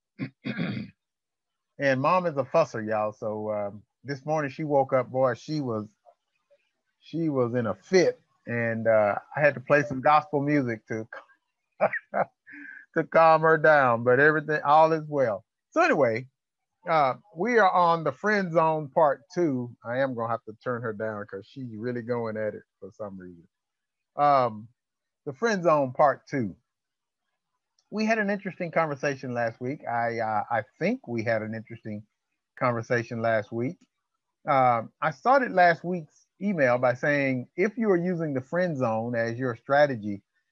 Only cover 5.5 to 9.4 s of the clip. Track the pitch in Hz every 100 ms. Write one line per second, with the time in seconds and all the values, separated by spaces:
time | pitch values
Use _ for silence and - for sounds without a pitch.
5.5 | 151 131 110 107 _ _ _ _ _ _
6.5 | _ _ _ _ _ - 156 165 135 120
7.5 | 123 113 - _ 185 143 - _ _ -
8.5 | 117 117 113 113 110 104 - - -